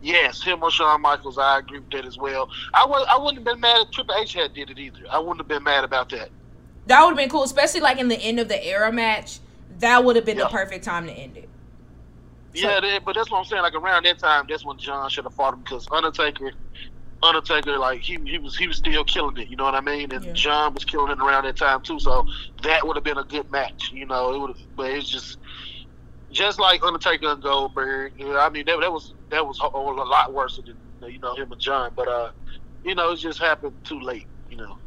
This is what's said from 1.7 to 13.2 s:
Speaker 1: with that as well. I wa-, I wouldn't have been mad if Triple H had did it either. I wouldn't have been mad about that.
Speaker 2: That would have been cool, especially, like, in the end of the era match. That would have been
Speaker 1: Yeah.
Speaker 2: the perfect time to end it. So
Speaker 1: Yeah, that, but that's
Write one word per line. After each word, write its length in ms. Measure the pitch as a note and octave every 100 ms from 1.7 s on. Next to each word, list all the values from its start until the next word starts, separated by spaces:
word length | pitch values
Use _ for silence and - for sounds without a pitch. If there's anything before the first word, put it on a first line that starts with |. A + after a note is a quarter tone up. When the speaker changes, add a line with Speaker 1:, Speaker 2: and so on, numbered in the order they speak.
| C#3
Speaker 1:
with 120 | C3
that 120 | C#3
as 140 | B2+ B2+
well. 320 | C3+ C3+ C3 - -
I 100 | -
wa-, 220 | C4+ C#4 C4+
I 80 | B3
wouldn't 200 | C#4+ C#4
have 80 |
been 160 | A#3+ A#3+
mad 260 | A#3+ A#3 G#3+
if 40 |
Triple 240 | - -
H 200 | G3 A3
had 180 | F3 D#3
did 160 | C#3+ C#3
it 100 | C3
either. 200 | C#3 - -
I 80 | D3+
wouldn't 200 | E3 E3
have 100 | D#3
been 140 | D3
mad 200 | D3 C#3
about 280 | C3 C3 B2+
that. 180 | B2 G#2+ - - - - - -
Speaker 2:
That 140 | B3+
would 120 | E4
have 40 | D#4+
been 140 | C#4
cool, 140 | D4+
especially, 360 | C4+ C4 C#4+ F4+
like, 180 | D4+ B3+
in 100 | B3
the 120 | A3+
end 180 | G#3+ A#3
of 100 | A3
the 140 | G3
era 300 | D#3+ G3 G#3+
match. 460 | A#3 A3+ G#3+ - - - - - F3+
That 260 | A#3+ B3
would 120 | B3+ A#3
have 100 | A3+
been 100 | G#3
Speaker 1:
Yeah. 80 |
Speaker 2:
the 60 | -
perfect 340 | G3+ F#3+ F#3
time 220 | - E3+ E3
to 60 |
end 260 | D3+ C#3 -
it. 100 | - - - - - - - - - - -
So 140 | D#3+ G3+
Speaker 1:
Yeah, 120 | G3+
that, 240 | G3 G3 F#3+
but 80 |
that's 160 | G3